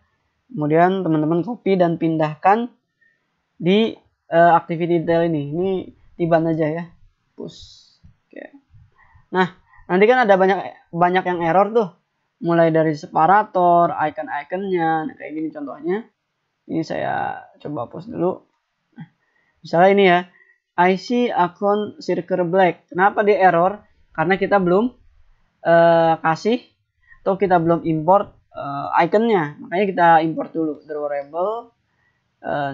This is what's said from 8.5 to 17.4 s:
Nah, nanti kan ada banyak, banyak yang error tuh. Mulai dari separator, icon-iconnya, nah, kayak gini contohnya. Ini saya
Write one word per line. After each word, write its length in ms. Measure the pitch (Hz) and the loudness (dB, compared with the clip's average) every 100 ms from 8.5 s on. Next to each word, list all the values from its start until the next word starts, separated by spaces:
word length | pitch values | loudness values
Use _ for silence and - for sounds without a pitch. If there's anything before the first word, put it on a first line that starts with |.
| 277 _ _ _ _ _ _ _ 185 | -20 _ _ _ _ _ _ _ -4
Nah, 240 | 180 - _ _ - | -4 -6 _ _ -4
nanti 160 | 180 214 | 2 4
kan 160 | 254 | 4
ada 160 | 226 190 | 4 4
banyak, 480 | 190 185 - - _ 165 | 2 0 -6 -16 _ -2
banyak 280 | 175 185 180 | 0 0 -2
yang 120 | 175 | -2
error 240 | 165 175 202 226 | 0 2 2 0
tuh. 160 | 190 - _ _ _ _ | -2 -6 _ _ _ _
Mulai 320 | 170 170 165 | -2 2 2
dari 240 | 160 160 147 | 2 0 -4
separator, 960 | - 160 160 202 208 185 175 175 170 | -4 0 4 2 2 0 2 4 2
icon-iconnya, 1000 | - 156 156 147 139 143 185 196 180 160 160 156 | 0 -6 -6 -10 -12 -8 -8 -4 -2 0 -2 -6
nah, 40 | - | -12
kayak 120 | - 156 | -14 -10
gini 160 | 160 | -10
contohnya. 560 | 147 139 143 160 202 240 _ _ _ _ _ - | -10 -14 -10 -6 -6 -8 _ _ _ _ _ -10
Ini 80 | 165 160 | -8 -6
saya 560 | - 67 67 - - | -6 -4 -4 -6 -8